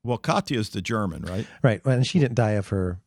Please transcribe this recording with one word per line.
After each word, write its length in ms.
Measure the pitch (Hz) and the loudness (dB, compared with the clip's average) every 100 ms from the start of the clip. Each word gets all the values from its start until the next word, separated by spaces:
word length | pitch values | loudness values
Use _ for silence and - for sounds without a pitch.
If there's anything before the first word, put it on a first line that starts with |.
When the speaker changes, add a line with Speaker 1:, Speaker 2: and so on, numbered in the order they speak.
Speaker 1:
Well, 160 | 117 120 | -4 -4
Katya 400 | - 185 - 135 | 0 -2 0 -2
is 120 | 107 | -2
the 100 | 104 | -6
German, 420 | 90 113 101 82 | -4 -2 -2 -4
right? 240 | 85 92 - - | -6 -6 -8 2
Speaker 2:
Right. 220 | 131 104 | 2 2
And 220 | 135 123 127 | 0 2 2
she 120 | 180 | 2
didn't 160 | 135 113 | 2 2
die 160 | 110 | 2
of 160 | 104 95 | 2 0
her 320 | 98 92 90 | -2 -2 -4